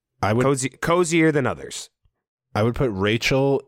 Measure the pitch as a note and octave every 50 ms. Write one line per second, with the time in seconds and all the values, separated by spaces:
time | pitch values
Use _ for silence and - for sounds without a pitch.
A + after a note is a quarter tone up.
0 | _ _ _ _ - G2 A2 A#2+ B2+ C#3 C#3+ C3 B2+ C#3 - - - - E3+ F3+
1 | F3+ D#3 E3 E3+ D#3+ D#3+ C#3+ D3+ B2+ A#2 F2 C2+ - - - - - - _ _
2 | _ _ _ _ _ _ _ _ _ _ - G#2+ G#2+ A#2+ A#2 - D3 B2 G2+ F#2
3 | G2 G#2 A2 A#2 - - C#3 C3+ C#3 C#3 C#3 - -